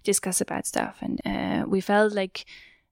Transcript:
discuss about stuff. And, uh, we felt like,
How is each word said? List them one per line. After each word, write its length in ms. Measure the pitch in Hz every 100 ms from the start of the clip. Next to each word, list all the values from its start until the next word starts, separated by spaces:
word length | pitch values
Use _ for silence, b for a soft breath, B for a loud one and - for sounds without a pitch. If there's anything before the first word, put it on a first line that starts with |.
discuss 380 | - 196 - 180
about 240 | - - -
stuff. 320 | - 53 -
And, 200 | - -
uh, 440 | - 196 190 - -
we 140 | 190
felt 320 | 185 202 214
like, 320 | 208 190 - - B B B B